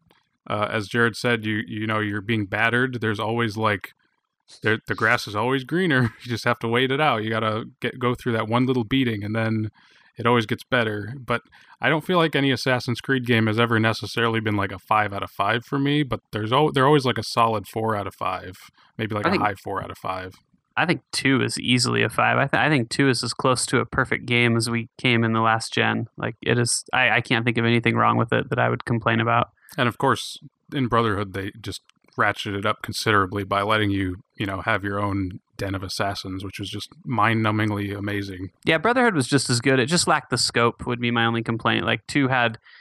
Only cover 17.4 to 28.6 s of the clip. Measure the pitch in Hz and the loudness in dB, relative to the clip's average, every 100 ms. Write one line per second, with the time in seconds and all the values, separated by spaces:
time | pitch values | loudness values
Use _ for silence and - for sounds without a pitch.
17.4 | 113 110 101 113 110 104 95 - 92 92 | 2 0 -4 -4 -2 -2 -4 -6 -6 -6
18.4 | 92 92 - _ _ - 110 107 165 190 | -10 -16 -20 _ _ -8 -4 -2 0 2
19.4 | 104 98 107 95 98 101 - 92 92 - | 0 -2 -6 -8 -8 -8 -8 -8 -10 -16
20.4 | _ _ _ - 160 139 - - 135 131 | _ _ _ -2 0 0 -4 -2 2 2
21.4 | 120 - - 127 120 117 110 - 117 120 | 0 -2 2 2 2 2 2 2 2 2
22.4 | 139 - 139 147 117 - 139 120 117 - | 2 2 2 2 0 2 2 2 -2 -2
23.4 | 131 123 - - 120 - 127 - 117 120 | 0 0 2 0 0 0 0 -2 0 2
24.4 | 120 117 117 117 113 - 131 117 113 113 | 4 2 0 -2 -6 -4 2 2 2 2
25.4 | 113 113 - - 110 110 117 - 113 120 | 2 2 0 0 0 0 -4 -6 -8 -4
26.4 | - 123 117 - - 127 123 117 - 117 | 0 2 2 -2 -2 0 2 2 2 0
27.4 | 120 117 117 117 117 113 113 117 120 120 | 0 0 2 2 2 2 4 2 2 0
28.4 | - 123 | 0 0